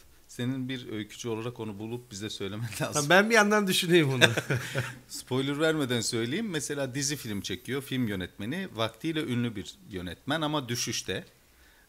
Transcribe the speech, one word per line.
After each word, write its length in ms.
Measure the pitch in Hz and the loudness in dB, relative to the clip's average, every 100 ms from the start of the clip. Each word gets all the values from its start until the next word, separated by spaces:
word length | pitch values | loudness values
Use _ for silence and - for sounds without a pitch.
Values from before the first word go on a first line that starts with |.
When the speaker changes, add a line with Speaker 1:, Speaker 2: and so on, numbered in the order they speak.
| - - - | -20 -20 -14
Speaker 1:
senin 400 | - 123 135 127 | -6 -4 -2 -4
bir 240 | 131 123 | -6 -6
öykücü 360 | 107 101 - 120 | -8 -8 -8 -4
olarak 320 | 110 117 123 | -4 -4 -6
onu 180 | 110 101 | -8 -6
bulup 320 | 113 120 123 | -8 -8 -10
bize 200 | 98 107 | -10 -8
söylemen 380 | - 98 107 117 - | -6 -6 -4 -6 -4
lazım. 120 | 127 | -2
Speaker 2:
Tamam, 180 | 139 147 | 0 6
ben 200 | 180 214 | 6 8
bir 40 | |
yandan 320 | 226 208 214 196 | 8 8 6 4
düşüneyim 460 | 185 180 175 143 | 2 6 6 6
onu. 120 | 127 - 113 - 127 | 6 6 4 0 -2
Speaker 1:
<laughs> 440 | - 139 123 - - | -2 -4 -4 -6 -14
Spoiler 520 | - - 127 139 143 | -12 -4 -2 0 2
vermeden 400 | 160 156 131 120 | 2 2 2 0
söyleyeyim. 480 | 110 117 117 165 226 | 0 0 0 -2 -2
Mesela 460 | 160 131 143 135 | -4 -4 -4 -4
dizi 220 | 127 139 147 | -2 -2 -2
film 240 | 117 101 | -4 -4
çekiyor, 420 | - 92 - 135 | -4 -6 -4 -6
film 260 | 131 131 120 | -2 0 0
yönetmeni. 600 | 101 87 - 107 170 190 | 0 -4 -6 -6 -6 -6
Vaktiyle 480 | 110 110 - 160 156 | -2 -2 -2 -4 -2
ünlü 340 | 147 120 120 104 | 0 0 0 -4
bir 180 | 85 - - | -10 -14 -12
yönetmen 500 | 95 87 85 - 156 | -8 -8 -8 -2 0
ama 280 | 151 151 123 | 0 -2 -2
düşüşte. 560 | 120 - - - 95 - - _ - - - | -4 -2 -4 -4 -6 -6 -18 _ -20 -20 -20